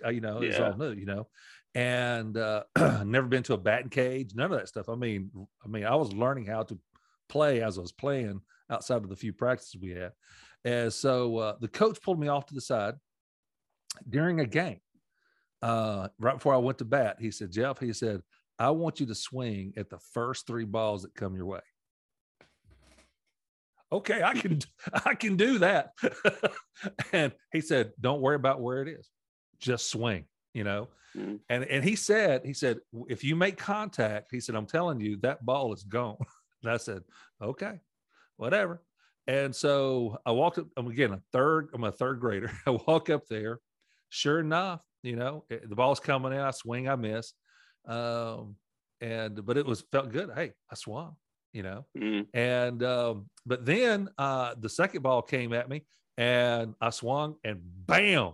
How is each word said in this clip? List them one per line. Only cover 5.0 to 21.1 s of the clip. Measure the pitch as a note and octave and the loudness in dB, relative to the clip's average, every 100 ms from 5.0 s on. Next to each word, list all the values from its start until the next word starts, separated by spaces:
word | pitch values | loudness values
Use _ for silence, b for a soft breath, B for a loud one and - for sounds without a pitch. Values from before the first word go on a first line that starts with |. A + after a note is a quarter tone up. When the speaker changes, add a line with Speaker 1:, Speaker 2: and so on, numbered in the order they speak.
| A#2+ G#2 F#2+ F#2+ G2 _ | -2 -2 -4 -10 -16 _
Speaker 1:
I | G#2 | -8
mean, | A2 G#2 | -4 2
I | C#3+ | 2
was | B2+ | 2
learning | G2 B2 C3+ G2+ | 0 0 0 -4
how | A2 | -4
to | G#2 F#2+ _ _ _ _ - | -4 -8 _ _ _ _ -4
play | D3 D3+ B2 | 2 4 4
as | A2+ F#2+ | 0 -4
I | |
was | F2 | -8
playing | - C#3 C#3 A2 G2 - _ - | -6 -2 -2 -2 -6 -12 _ -6
outside | A#2 - A#2+ | -6 0 -2
of | G2 | -2
the | G2 | -8
few | A2 | -6
practices | - B2 B2 - F2+ | -2 0 0 -4 -12
we | F#2 | -10
had. | F2+ F2+ - b b b b A#2+ | -8 -10 -12 b b b b -2
And | A#2+ A#2 | 0 0
so, | - C3+ B2+ B2 A2+ | 0 2 4 2 0
uh, | A2 - | -2 -4
the | A#2 | -4
coach | - G#3+ G#3 | 2 2 2
pulled | - F3 | -2 0
me | D3 | 2
off | C#3+ - | 0 -2
to | C#3 | -8
the | |
side | - A#2+ G2+ C#3 _ _ _ _ _ _ _ _ - - B2+ | -2 0 0 -4 _ _ _ _ _ _ _ _ -16 -16 -4
during | C3+ E3+ E3 | 0 2 2
a | B2+ | 2
game. | D#3+ F3 F#2+ _ _ _ _ _ _ _ _ | 0 -2 -4 _ _ _ _ _ _ _ _
Uh, | A#2 A2+ A2 G2+ F#2+ - | 0 2 0 -2 -6 0
right | A#2 C3+ | 0 2
before | D3 | 6
I | C3 | 6
went | B2+ B2+ | 4 0
to | A2+ | 2
bat, | C#3 A2+ F#2+ | 2 2 0
he | A2 | -6
said, | - G2+ | -6 -6
"Jeff," | F#2+ C3 C3 | -2 -2 -2
he | B2 | -6
said, | G#2+ A2+ G2+ - _ _ - | -2 -2 -4 -8 _ _ 0
"I | A#2+ | 2
want | D#3+ E3 - | 2 0 -2
you | C3 | -4
to | G#2+ | -4
swing | - B2+ A#2+ G2+ F#2+ G2+ | -8 -6 -4 -4 -6 -8
at | G2+ | -10
the | E2+ | -12
first | - A#2+ A#2+ B2+ - | -10 -4 -2 -4 -6
three | A#2 A2 | -6 -2
balls | A2+ A2 G#2 | 0 0 -2
that | F#2 | -6